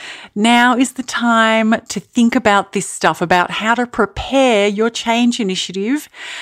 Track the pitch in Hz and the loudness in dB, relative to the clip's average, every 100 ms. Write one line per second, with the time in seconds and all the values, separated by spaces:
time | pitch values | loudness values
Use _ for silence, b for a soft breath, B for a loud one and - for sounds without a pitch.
0 | B B B 208 226 240 247 240 262 - | B B B -2 4 4 4 2 0 -4
1 | - - 240 226 220 220 220 226 - 202 | -8 -4 0 2 2 2 2 0 -4 -10
2 | - - 233 254 220 202 - 202 - - | -4 0 2 2 2 2 0 -4 -6 -2
3 | 175 156 170 180 175 170 214 240 240 - | -2 0 0 2 0 -2 -2 -2 -2 -2
4 | 202 - - 269 262 214 208 202 226 226 | -2 -4 -4 0 2 2 2 0 -2 -2
5 | 233 233 240 240 196 185 - 185 208 294 | -2 0 0 0 -4 -4 -6 -6 -2 -4
6 | - B B B | -6 B B B